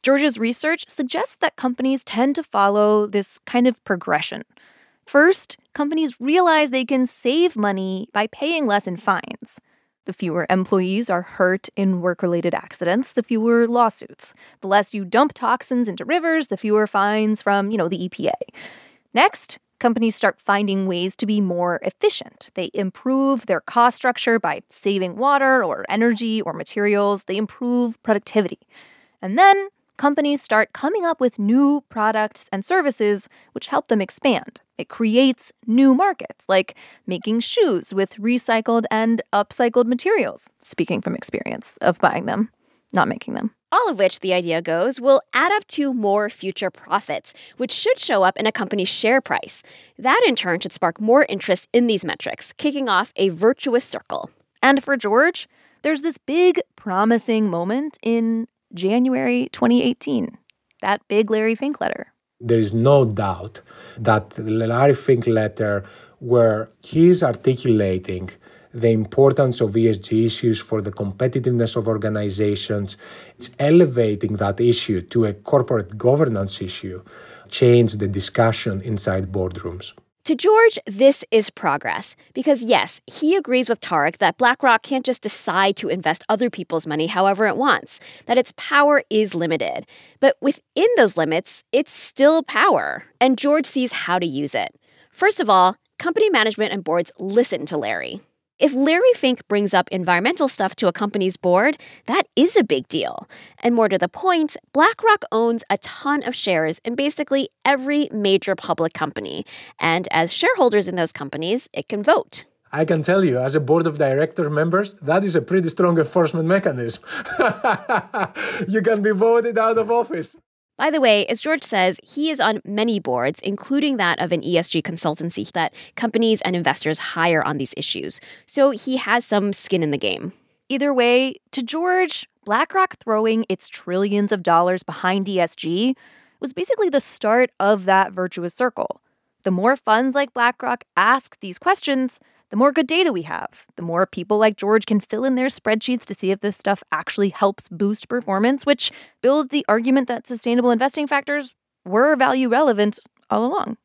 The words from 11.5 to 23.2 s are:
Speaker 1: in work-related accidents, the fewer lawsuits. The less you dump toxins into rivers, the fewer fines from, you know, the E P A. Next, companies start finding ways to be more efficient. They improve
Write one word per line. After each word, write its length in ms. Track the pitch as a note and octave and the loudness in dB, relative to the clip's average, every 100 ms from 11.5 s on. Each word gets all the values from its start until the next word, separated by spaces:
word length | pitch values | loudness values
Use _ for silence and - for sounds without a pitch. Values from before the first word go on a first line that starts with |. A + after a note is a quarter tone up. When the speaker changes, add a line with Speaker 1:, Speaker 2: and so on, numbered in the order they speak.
| F#3+ - - | 0 -4 -2
Speaker 1:
in 260 | G3 F#3 | 0 0
work-related 500 | F3 F3 F3+ E3+ E3+ | -2 -2 -2 0 -2
accidents, 640 | - - - E3+ G#3 C4+ | -4 -8 -6 -2 0 0
the 80 | - | -4
fewer 440 | A3 A3+ A3+ A#3 A#3 | -2 -2 2 2 2
lawsuits. 680 | A#3+ A3+ - - - - - - _ | 2 0 0 -12 -12 -12 -12 -20 _
The 80 | G3 | 2
less 240 | G3 G3+ | 2 2
you 140 | G#3+ F#3 | -6 0
dump 260 | A3 C#4+ | 2 2
toxins 560 | - A#3 A#3+ - B3 A3+ | 0 -2 -2 -2 -2 -2
into 160 | B3 | -4
rivers, 440 | - E4+ E4 D#4+ C#4+ | -2 -2 0 -2 -2
the 100 | - | -4
fewer 280 | G#3+ G#3 G#3+ | 0 2 2
fines 540 | G3+ G3+ G#3+ G#3+ G#3+ | 0 0 2 0 0
from, 300 | - G3+ G3 | 0 0 0
you 80 | A3 | -2
know, 100 | E3+ | -2
the 160 | F3 | -2
E 60 | F3+ | -6
P 180 | - - | -4 -4
A. 60 | - - - - - - _ _ | -4 -10 -16 -20 -20 -20 _ _
Next, 440 | A3+ F4+ - - - _ _ | 2 2 0 -10 -12 _ _
companies 340 | A#3+ A#3 A3+ | 0 2 0
start 240 | - G#3 - | 2 -2 -2
finding 480 | - G3+ G3+ G3 F#3+ | -2 0 0 -2 -2
ways 300 | F3 F#3 - | -2 -4 -4
to 80 | |
be 160 | G#3 G#3 | -2 0
more 400 | F#3+ F3 F3 E3+ | 0 0 -2 -2
efficient. 680 | - _ G#4 - - _ - | -4 _ -2 -2 -10 _ -12
They 180 | - F3 | -8 -6
improve 720 | - F#3+ - B3+ C4 | -4 -4 -4 -2 0